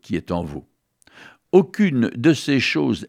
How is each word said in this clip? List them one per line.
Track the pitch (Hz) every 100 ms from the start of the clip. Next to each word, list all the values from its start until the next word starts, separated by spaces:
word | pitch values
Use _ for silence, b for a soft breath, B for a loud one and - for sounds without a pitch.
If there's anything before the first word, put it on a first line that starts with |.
qui | -
est | 87 -
en | 87
vous. | 80 71 - _ _ _ _ B B B _
Aucune | 185 - - 196 131 110
de | 120 156
ces | 135 - 135
choses | - 156 139 104